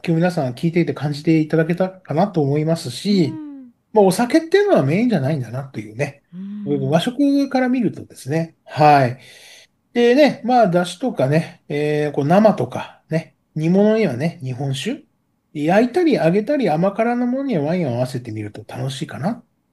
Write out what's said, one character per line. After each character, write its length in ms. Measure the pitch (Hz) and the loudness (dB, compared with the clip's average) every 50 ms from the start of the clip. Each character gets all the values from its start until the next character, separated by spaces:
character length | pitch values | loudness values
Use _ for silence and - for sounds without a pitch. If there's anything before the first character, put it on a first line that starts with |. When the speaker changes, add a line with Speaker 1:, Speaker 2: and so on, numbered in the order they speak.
| - | -4
Speaker 1:
今 80 | - 165 | -2 0
日 40 | 165 | 2
皆 120 | 170 180 | 0 0
さ 180 | 170 170 139 123 | 0 -2 -4 -4
ん 40 | 123 | -6
聞 160 | - - 165 | -4 -4 -2
い 20 | |
て 80 | 160 175 | 0 0
い 60 | 165 | 0
て 80 | 151 135 | -2 -2
感 180 | - 131 151 | -4 -4 -6
じ 140 | 147 143 - | -6 -4 0
て 140 | 170 160 160 | 2 2 2
い 100 | 156 156 | 2 2
た 80 | - 160 | 0 0
だ 80 | 160 | 0
け 100 | 160 175 | 0 0
た 140 | 175 185 185 | -2 -2 -4
か 240 | - - _ - 139 | -4 -12 _ -4 -2
な 160 | 151 196 208 | 0 0 0
と 100 | - 165 | 0 0
思 160 | 147 135 143 151 | 0 0 0 0
い 40 | 151 | 0
ま 140 | 160 165 160 | -2 -2 -4
す 140 | - 123 | -4 -10
し、 420 | 120 - - 196 208 190 165 - - | -12 -8 -2 0 2 2 2 0 -2
Speaker 2:
う 20 | |
ん。 360 | - 302 294 285 269 262 247 _ _ _ _ | -8 -12 -14 -16 -18 -20 -20 _ _ _ _
Speaker 1:
ま 120 | - 220 202 | 2 4 4
あ、 20 | |
お 80 | 190 180 | 4 4
酒 240 | - 240 247 285 330 | 2 0 2 2 0
っ 40 | 330 | 2
て 160 | 330 - 403 | 2 2 2
い 20 | |
う 100 | 415 403 | 4 4
の 60 | 339 208 | 4 2
は 60 | 139 | 2
メ 180 | 135 156 202 | 2 0 0
イ 40 | 247 | 0
ン 40 | 247 | 0
じ 60 | 214 156 | 0 0
ゃ 20 | |
な 120 | 131 135 | 0 -2
い 60 | 160 143 | -2 -4
ん 40 | |
だ 100 | 120 - | -6 -8
な 120 | 117 131 139 | -8 -10 -10
と 160 | - - 117 | -10 -12 -14
い 100 | 104 107 | -14 -12
う 60 | 107 117 | -8 -6
ね、 240 | 143 143 - _ _ _ 170 | -6 -6 -8 _ _ _ -18
Speaker 2:
う 40 | 180 | -16
ん。 260 | 190 202 208 208 208 | -14 -12 -12 -10 -6
Speaker 1:
部 140 | 143 147 139 | -4 -4 -4
分、 100 | 135 131 | -2 0
和 120 | 151 170 | 0 0
食 480 | - - 247 - 285 277 277 277 277 262 | 0 0 0 0 2 2 2 2 0 0
か 100 | - 262 | 0 -2
ら 80 | 254 247 | 0 0
見 140 | 254 269 | 0 0
る 100 | 220 165 | 0 -2
と 140 | - - 104 | -2 -4 -12
で 100 | - - | -18 -20
す 140 | - - 127 | -16 -8 -4
ね。 260 | 151 160 165 165 - _ _ | -2 -2 -2 -4 -8 _ _
は 420 | - - 135 151 151 147 143 131 | -10 0 4 6 6 6 6 4
い。 120 | 117 127 - - - - - - - - - - _ _ _ _ _ | 2 -2 -6 -14 -20 -20 -20 -20 -20 -20 -20 -20 _ _ _ _ _
で 240 | _ 240 240 240 247 | _ 2 4 4 6
ね、 260 | 285 302 247 - - - | 6 6 4 4 0 -2
ま 160 | 220 254 247 | 2 4 4
あ、 60 | 226 190 | 4 4
出 160 | 170 175 175 | 4 0 0
汁 160 | - - - | -2 -6 -6
と 100 | - 247 | -6 -6
か 160 | - - 131 135 | -2 0 0 2
ね、 340 | 147 165 - - - _ _ - | 2 0 0 -2 -10 _ _ -8
え 400 | 151 147 147 151 151 147 151 147 | -4 -2 -2 0 0 0 -2 -2
ー、 40 | 143 | -2
こ 80 | - | -2
う、 40 | 139 | 0
生 280 | 143 170 202 220 214 - | 4 4 6 6 4 4
と 140 | - - - | 2 -2 -6
か 340 | - - - - - _ _ _ | -6 -10 -12 -12 -16 _ _ _
ね、 260 | 151 165 170 - _ _ _ _ _ | -4 -4 -4 -6 _ _ _ _ _
煮 120 | 156 156 165 | -4 0 2
物 300 | 180 196 208 214 220 226 | 4 4 4 4 4 2
に 100 | 214 160 | 0 -2
は 80 | 123 | -2
ね、 240 | 117 147 170 165 - | -2 -4 -6 -6 -6
日 120 | 131 131 123 | -10 -10 -8
本 200 | 117 143 139 131 | -6 -6 -6 -6
酒、 300 | - - 208 285 320 - _ _ _ _ _ _ _ _ _ _ | -6 -6 -6 -8 -8 -12 _ _ _ _ _ _ _ _ _ _
焼 320 | 151 143 160 185 208 247 | -4 -2 2 4 4 2
い 40 | 247 | 2
た 120 | - 359 359 | 2 0 2
り 80 | 320 233 | 2 2
揚 180 | 151 156 160 | 2 2 2
げ 120 | 175 208 214 | 2 2 0
た 120 | 285 294 | 0 -2
り 140 | 285 240 170 | 0 0 0
甘 240 | 151 160 175 196 196 | 0 2 0 0 0
辛 240 | - 220 240 240 240 | 0 -2 -2 0 -2
な 80 | 247 | -2
も 140 | 240 247 269 | -2 -2 -4
の 40 | 277 | -4
に 140 | 277 233 160 | -2 -2 -2
は 60 | 139 | -2
ワ 120 | 147 175 | -2 -2
イ 60 | 185 | -2
ン 80 | 170 131 | -2 -2
を 60 | 117 | -2
合 40 | 120 | -2
わ 60 | 160 | -4
せ 160 | 139 135 127 | -4 -4 -8
て 100 | 120 120 | -10 -8
み 100 | 107 110 | -10 -8
る 120 | 104 104 - | -10 -10 -12
と 100 | - - | -14 -16
楽 240 | - - 120 127 135 | -14 -12 -8 -8 -8
し 120 | 135 - | -8 -8
い 40 | 160 | -10
か 140 | - - 104 | -12 -10 -8
な 120 | 131 196 | -6 -6
っ 120 | 240 - - _ _ _ _ _ | -6 -8 -12 _ _ _ _ _